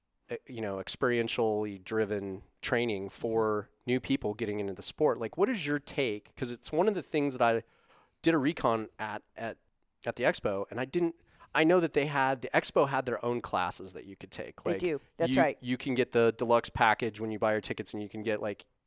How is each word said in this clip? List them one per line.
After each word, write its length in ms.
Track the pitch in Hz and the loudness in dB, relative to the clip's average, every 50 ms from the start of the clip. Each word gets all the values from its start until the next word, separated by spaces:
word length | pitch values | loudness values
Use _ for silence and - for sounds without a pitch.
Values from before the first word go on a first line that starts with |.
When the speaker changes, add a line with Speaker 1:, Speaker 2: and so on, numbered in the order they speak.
| _ _ _ _ _ _ | _ _ _ _ _ _
Speaker 1:
uh, 40 | 120 113 - - | -10 -10 -8 -12
you 140 | 131 117 | -10 -6
know, 160 | 110 104 98 95 | -6 -4 -4 -6
experientially 1080 | 95 - - - - 127 120 120 117 117 - - 117 110 107 104 107 107 101 95 92 | -4 -6 -4 0 0 2 2 2 0 0 0 0 2 2 2 0 -2 -4 -6 -10 -10
driven 580 | - 113 110 110 98 107 101 98 98 95 95 - _ _ _ | -4 0 0 0 0 0 -4 -4 -4 -8 -8 -12 _ _ _
training 480 | - - - 120 120 120 107 98 98 98 | -4 -2 0 0 2 0 0 -2 -4 -8
for 540 | - - - 117 113 113 110 107 107 104 101 | -10 -6 -6 -2 0 2 2 2 0 -2 -4
Speaker 2:
Mm-hmm. 280 | - _ _ _ - | -8 _ _ _ 0
Speaker 1:
new 80 | 123 131 | 0 0
people 340 | - - 135 135 - 107 104 | 0 0 -2 0 0 -4 -4
getting 260 | 107 117 104 101 104 | -4 -4 -4 -4 -4
into 120 | 101 98 95 | -4 -4 -6
the 80 | 90 | -6
sport. 380 | 98 - - - 156 147 120 117 | -6 -6 -2 0 2 2 2 0
Like, 180 | 117 110 - - | -4 -8 0 0
what 120 | 185 220 | 0 0
is 180 | 262 208 151 143 | 0 -4 -2 -2
your 100 | 147 147 | -4 -4
take? 560 | - - - - 139 123 104 104 - - _ - | -4 -6 -2 -2 0 0 -2 -4 -8 -14 _ -6
'Cause 120 | 131 120 | -6 -6
it's 220 | 120 117 - - | -6 -8 -8 -4
one 160 | - 151 180 220 | 0 2 2 2
of 60 | 208 | 2
the 80 | 185 - | 0 -6
things 340 | - - 156 143 143 131 123 | -2 0 0 0 0 2 2
that 40 | |
I 220 | 120 117 113 117 - _ _ _ _ _ _ _ _ _ _ _ | 4 4 4 2 -2 _ _ _ _ _ _ _ _ _ _ _
did 120 | - 165 165 | 2 4 4
a 40 | 156 | 4
recon 500 | 127 143 170 - - 131 113 110 110 - _ _ | 2 2 0 2 2 2 2 2 -2 -6 _ _
at, 260 | 110 107 104 107 - _ _ | -8 -8 -8 -10 -12 _ _
at, 220 | - 113 113 95 - _ _ _ _ _ _ _ _ - | -8 -8 -8 -8 -10 _ _ _ _ _ _ _ _ -8
at 100 | 120 117 | -8 -4
the 80 | - 120 | 0 0
expo, 420 | 143 170 - - 120 101 98 101 - | 0 0 0 -2 -2 -2 -2 -4 -6
and 80 | 101 113 | -6 -6
I 60 | 131 | -6
didn't, 300 | 135 - 175 175 165 170 - _ _ _ _ - _ _ | -2 0 0 0 0 -2 -6 _ _ _ _ -20 _ _
I 120 | 147 160 | 4 4
know 160 | 160 175 185 | 6 6 4
that 120 | 170 151 - | 4 2 0
they 120 | 147 139 | 0 0
had, 360 | 151 147 143 135 131 135 127 | 0 0 0 0 0 0 -2
the 80 | 110 127 - | -6 0 0
expo 340 | 151 165 - - 180 151 135 | 2 0 2 2 2 2 2
had 180 | 139 131 131 | 2 -2 -2
their 180 | 127 120 - - | -2 -4 -2 -2
own 160 | 120 120 120 | -2 -2 -2
classes 520 | - - - 98 90 90 95 - 95 95 92 | -4 -2 -2 -2 0 0 -4 -6 -8 -10 -12
that 120 | 85 64 | -14 -14
you 100 | 95 98 | -14 -16
could 160 | - - 95 | -16 -14 -12
take. 320 | - - - - - - - | -10 -10 -10 -12 -12 -8 -4
Speaker 2:
They 80 | 170 | -4
Speaker 1:
Like, 80 | 175 190 | -2 0
Speaker 2:
do. 220 | - 180 156 139 - _ _ - | 0 -2 -2 -2 -6 _ _ -2
That's 180 | 165 165 131 | 0 2 4
Speaker 1:
you, 60 | 135 | 4
Speaker 2:
right. 160 | 170 147 - - | 4 2 2 -2
Speaker 1:
you 160 | - 123 127 | -4 -4 -4
can 180 | 123 - 143 127 | -2 -2 -2 2
get 200 | 120 123 - - | 2 0 2 4
the 200 | 120 117 117 113 - | 4 4 4 4 2
deluxe 320 | 123 117 120 117 - - | 2 4 4 4 4 0
package 500 | - - 123 113 107 - - 113 104 107 | 0 4 4 4 4 2 0 -4 -4 -4
when 120 | 110 110 | -6 -6
you 80 | 110 104 | -4 0
buy 120 | 110 110 | 0 2
your 100 | 107 107 | 0 0
tickets, 320 | 101 - 117 - 107 - - | -2 -4 -6 -6 -6 -8 -6
and 80 | 107 | -8
you 60 | 107 101 | -8 -8
can 160 | - 110 104 | -8 -6 -2
get, 180 | 110 107 104 | -2 -2 -2
like, 240 | 110 107 104 - - _ _ _ _ | -2 -4 -6 -8 -12 _ _ _ _